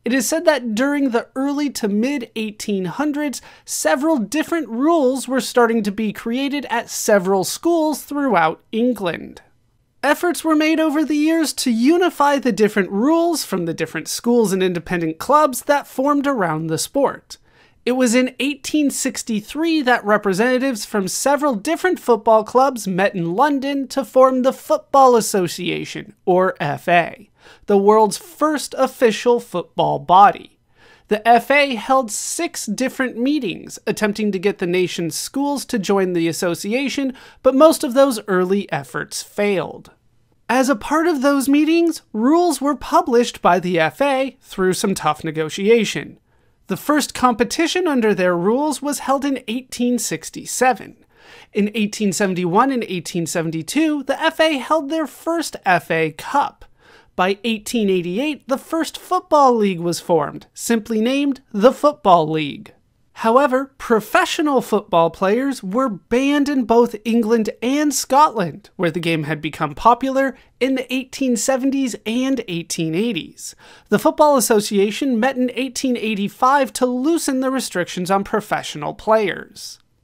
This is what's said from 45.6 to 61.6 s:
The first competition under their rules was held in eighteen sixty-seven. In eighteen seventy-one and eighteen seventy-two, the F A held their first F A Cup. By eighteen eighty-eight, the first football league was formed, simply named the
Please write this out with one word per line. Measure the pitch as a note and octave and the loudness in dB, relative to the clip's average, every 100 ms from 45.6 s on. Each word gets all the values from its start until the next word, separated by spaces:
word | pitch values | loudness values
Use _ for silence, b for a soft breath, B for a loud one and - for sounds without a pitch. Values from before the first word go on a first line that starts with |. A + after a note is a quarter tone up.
| G3 A#3 G3 D3+ - - _ _ _ _ - | 2 2 2 -6 -10 -16 _ _ _ _ -10
The | F#3 | -6
first | - D4+ - | 0 0 -2
competition | - B3+ A#3 B3 - E4 F4+ F4+ | 0 0 2 0 -2 -2 0 0
under | C4 G#3+ | 2 2
their | F3+ F3+ F3 | 2 0 2
rules | F#3+ B3 D4+ - | 0 0 0 -4
was | C#4+ - | -4 -4
held | - C4+ | -2 -2
in | C#4+ C4 - | -2 -4 -6
eighteen | B3 B3+ - B3 A#3+ | -10 -8 -4 -2 -2
sixty-seven. | - D#3+ - E3 D#3+ - B3+ A#3+ - - _ B B B B | -4 -8 -10 -14 -8 0 0 0 -6 -20 _ B B B B
In | G#3 G#3 | -2 -2
eighteen | A3+ G#3 - G3+ | 0 -4 -2 -2
seventy-one | E3+ G3 F3+ F3+ G3 C4+ | 0 -2 -2 0 2 2
and | B3+ | 0
eighteen | G3+ F3+ - F3 E3 | -4 -8 -6 -6 -4
seventy-two, | F3+ E3 D#3+ D#3 C#4+ D#4+ D4 | -4 -4 -6 -4 -2 0 -2
the | C4+ C4+ | -4 -4
F | D#4+ D#4+ | -2 0
A | D#4+ C4+ | 0 0
held | - D#4 C#4 | -2 -2 -2
their | D#4+ D4 | -4 -6
first | - E4 E4 - - G3 | -6 -4 -4 -4 -4 0
F | F3 - | 0 0
A | E3 D#3+ | -2 -2
Cup. | D3+ - C#4+ - - - b b b b - | -6 -4 -2 -2 -8 -20 b b b b -2
By | F#3 G3+ | -2 -2
eighteen | A#3 A3 - A#3+ G3+ | -4 -6 -4 -2 0
eighty-eight, | F#3 F3 F#3+ D4+ C4+ - | 0 -2 -4 -4 -6 -6
the | B3+ | -6
first | - E4 D4+ - | -4 -4 -4 -8
football | - F4+ F4+ D4+ C4 | -4 -4 2 6 6
league | A#3 G3+ E3+ | 4 0 0
was | E3+ D#3+ | -4 -4
formed, | - E3 D3 D3+ - | 0 0 0 -8 -18
simply | - - A#3 A3 A3 | -8 -2 -2 -2 -2
named | A#3 C#4 C#4+ B3+ _ | 0 0 -2 -4 _
the | G3+ | -4